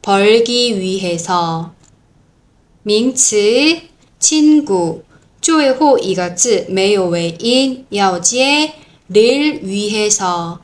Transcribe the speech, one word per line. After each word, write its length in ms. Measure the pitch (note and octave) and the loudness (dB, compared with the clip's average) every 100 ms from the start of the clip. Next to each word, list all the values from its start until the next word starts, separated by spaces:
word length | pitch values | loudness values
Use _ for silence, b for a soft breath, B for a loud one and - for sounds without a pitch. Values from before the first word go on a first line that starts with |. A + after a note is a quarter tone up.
벌기 760 | - G3 G3+ A3+ A#3 A#3+ A#3+ G#3 | 0 2 4 4 2 0 0 -2
위해서.名词，친구，最后一个字没有尾音，要接，를 4000 | F#3 F#3+ F#3 E3+ E3+ F3+ E3+ E3 E3+ - _ _ _ _ _ _ _ _ _ _ G#3 G#3 B3 B3+ - G#3+ G#3 B3 D4+ D#4+ - _ _ _ - D#4 D4+ D4+ D4 F#3+ E3+ D#3+ - _ _ _ - D#4+ C#4 C4 D4+ C4+ F#3 F3+ F3+ F3+ A#3+ G3+ - F#3 F#3+ G3+ F#3 E3+ E3+ E3 A#3 B3+ C4+ B3+ - G3+ G3 F3+ F3 A#3 C4+ D4 D#4 - - _ _ F#3 A#3 C4+ D4+ C#4+ | -4 -4 -4 -6 -2 -2 -2 -4 -8 -16 _ _ _ _ _ _ _ _ _ _ -2 0 0 0 0 2 2 2 2 0 -6 _ _ _ -2 2 4 4 2 -2 -2 -6 -14 _ _ _ 0 2 2 2 2 2 0 -4 -4 -4 -2 -2 0 -2 0 2 0 -2 -4 -4 0 0 0 -4 -8 -2 -2 0 -4 -2 0 0 -2 -6 -20 _ _ 2 4 2 0 -4
위해서 960 | F#3+ G3+ G#3 G#3+ G#3+ G#3 F#3+ F3 E3+ E3+ | -6 -4 -4 -2 -2 -2 -2 -4 -6 -10